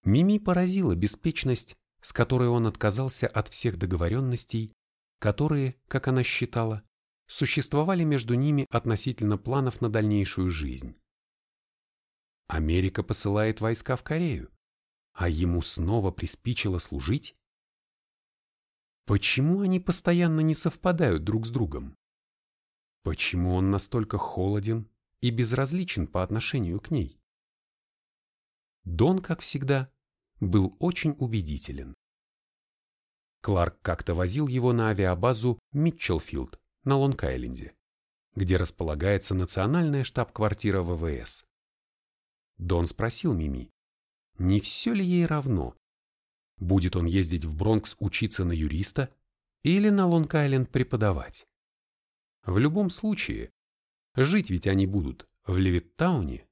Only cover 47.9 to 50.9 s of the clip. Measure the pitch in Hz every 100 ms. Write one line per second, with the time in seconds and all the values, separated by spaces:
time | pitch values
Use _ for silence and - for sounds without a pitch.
47.9 | - 101 - 107 - 87 85 78 80 101
48.9 | - 131 _ _ _ _ _ 151 185 208
49.9 | 202 185 170 151 160 143 135 127 127 127